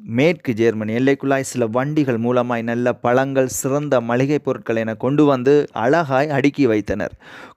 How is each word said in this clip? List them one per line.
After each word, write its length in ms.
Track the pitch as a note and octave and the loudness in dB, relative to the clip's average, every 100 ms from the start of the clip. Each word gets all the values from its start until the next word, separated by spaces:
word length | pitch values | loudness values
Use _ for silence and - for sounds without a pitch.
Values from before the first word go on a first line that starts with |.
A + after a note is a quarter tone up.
மேற்கு 500 | - A#2 D#3+ F3+ - | -4 2 2 0 -4
ஜெர்மனி 400 | G#2+ A2+ G#2+ G#2+ | 2 2 2 -4
எல்லைக்குள்ளாய் 480 | A2+ C3+ C#3 C#3 C3+ | 0 2 0 0 -2
சில 260 | C3 B2 A#2 | -2 -4 -2
வண்டிகள் 520 | A#2+ C#3 D3+ C3+ A#2 | 0 -2 0 0 0
மூலமாய் 440 | A#2 B2 A#2+ A#2 | 0 0 0 -2
நல்ல 300 | A2+ A#2 B2 | -4 -2 -2
பழங்கள், 540 | A#2+ A#2+ B2+ C#3 C3+ B2+ | 0 0 2 2 0 -2
சிறந்த 540 | - C3+ C#3+ D3 B2+ | -2 -4 -2 0 0
மளிகை 380 | A#2 A#2+ C#3 D3 | 0 0 0 0
பொருட்கள் 360 | C#3 A#2+ - A2+ | -2 -6 -2 -2
என 180 | A2 | -2
கொண்டு 320 | A2 B2 D3 D3 | -4 -2 2 4
வந்து 420 | C3 B2+ D3 C#3+ | 4 4 2 2
அழகாய் 580 | A#2 A#2+ D#3+ D3 C3 D3+ | -2 0 2 2 0 0
அடுக்கி 380 | C#3 C#3+ C#3 B2+ | 0 -2 0 2
வைத்தனர். 500 | A2 G2+ G2+ E2+ - - - - | 2 -2 -6 -6 -10 -20 -20 -20